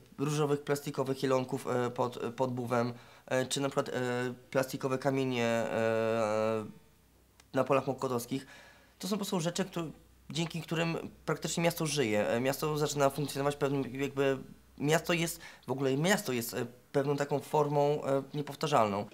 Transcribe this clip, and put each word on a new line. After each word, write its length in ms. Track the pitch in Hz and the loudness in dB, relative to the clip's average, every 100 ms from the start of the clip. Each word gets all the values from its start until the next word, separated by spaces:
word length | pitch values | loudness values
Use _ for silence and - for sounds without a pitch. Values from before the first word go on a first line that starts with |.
| - - | -10 -6
różowych 440 | 143 147 147 143 | -2 0 2 0
plastikowych 560 | - 143 - 143 131 135 | 0 -4 -2 -4 -2 0
kielonków, 480 | 135 131 131 135 - | 2 2 0 -4 -2
e, 240 | 123 123 | 0 0
pod, 340 | 123 127 117 | 0 -2 -2
e, 60 | 117 | -6
pod 240 | 117 131 | -2 -2
Buwem, 380 | 123 120 123 120 120 - - - | -2 0 0 0 -4 -14 -18 -2
e, 200 | 127 127 | 0 0
czy 140 | - | 0
na 80 | 139 | 0
przykład, 200 | 139 135 | 0 0
e, 40 | 127 127 123 123 120 - | -2 -2 -2 -2 -6 -4
plastikowe 480 | 135 131 - 135 131 | 0 0 -2 -2 0
kamienie, 480 | 139 135 131 123 117 | 2 2 2 2 2
e, 1200 | 117 113 107 113 113 113 113 107 110 110 110 107 - - _ _ _ _ - - | 2 0 0 2 2 2 2 2 2 2 0 -4 -12 -20 _ _ _ _ -20 -4
na 100 | 131 | 0
polach 220 | 131 135 131 | 2 2 2
mokotowskich. 600 | 123 131 123 - 135 - - - - - - | -2 -2 -2 -2 -6 -8 -18 -20 -20 -20 -12
To 100 | 185 | -4
są 20 | |
po 60 | 202 | -4
prostu 240 | 202 190 | -2 -2
rzeczy, 240 | 165 170 | 0 -2
któ-, 280 | 190 175 160 - - - - | -4 -4 -6 -10 -20 -20 -8
dzięki 320 | 139 165 165 | -4 -4 -4
którym 480 | - 165 165 165 - - - | -4 -2 0 -2 -6 -8 -4
praktycznie 360 | 156 160 165 | -4 -2 0
miasto 240 | 170 165 160 | 2 2 0
żyje. 420 | 143 117 104 104 | 2 2 4 2
E, 120 | 117 | 2
miasto 380 | 131 135 156 151 | 0 0 -2 0
zaczyna 320 | 147 143 139 | 0 4 2
funkcjonować 460 | 139 139 139 143 143 | 2 -2 -2 -2 0
pewnym, 440 | 135 139 127 135 | 0 0 -2 -4
jakby 380 | 139 131 139 131 - - - - | -4 0 2 0 -4 -18 -20 -4
miasto 340 | 143 165 165 | 0 2 2
jest, 280 | 170 165 - - - - | 0 0 -4 -14 -14 -6
w 40 | |
ogóle 260 | 135 135 135 | -2 0 2
miasto 360 | 170 208 208 | 4 2 2
jest, 220 | 123 117 | -2 -2
e, 120 | - 120 - - | -4 -6 -8 -4
pewną 240 | 143 139 143 | 0 2 0
taką 240 | 143 143 | 0 -2
formą, 640 | 139 151 143 147 143 147 | 0 2 2 4 2 2
e, 180 | - 139 135 | 0 -2 -2
niepowtarzalną. 720 | 147 143 139 156 143 107 98 104 | -6 -6 -4 2 4 4 2 -4